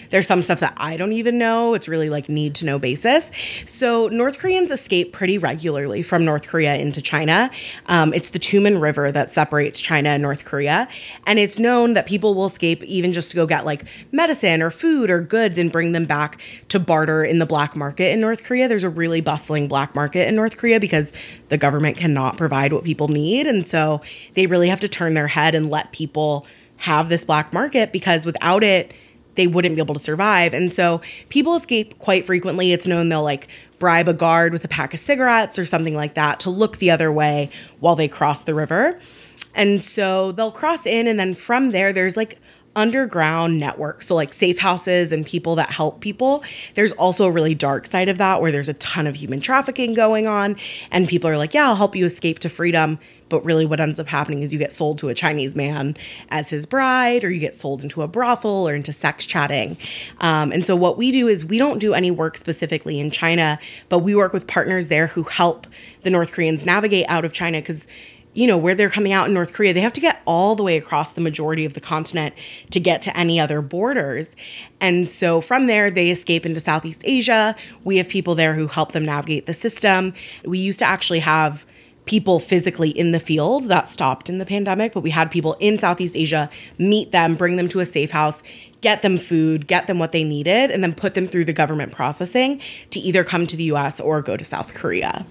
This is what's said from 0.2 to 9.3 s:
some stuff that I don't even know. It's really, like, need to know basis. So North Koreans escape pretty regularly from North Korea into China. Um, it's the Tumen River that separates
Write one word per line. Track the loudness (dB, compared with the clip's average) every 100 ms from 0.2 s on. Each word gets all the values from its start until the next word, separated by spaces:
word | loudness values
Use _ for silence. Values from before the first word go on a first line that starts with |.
| 4
some | 2
stuff | 2 0
that | 0 -2
I | -6 -4
don't | -4
even | 0 0 0
know. | 2 2 2 0
It's | -2
really, | -2 -2
like, | -2 -2
need | -2 -2 -2
to | -4
know | -2
basis. | -2 0 2 2 0 -12 -10 -12 -12
So | -2 0 2 0
North | 0 -2 0
Koreans | 0 2 2
escape | -2 0 0 0
pretty | -2 0 0
regularly | 0 -2 -2 -2 -4 -4
from | 0 2 2
North | 0 -2
Korea | 0 2 2
into | -2 -4
China. | -2 -2 2 2 2 -4 -16 -14 0
Um, | 4 4 2
it's | -4
the | -4
Tumen | 2 4 4 4
River | 2 0 0
that | 0
separates | 0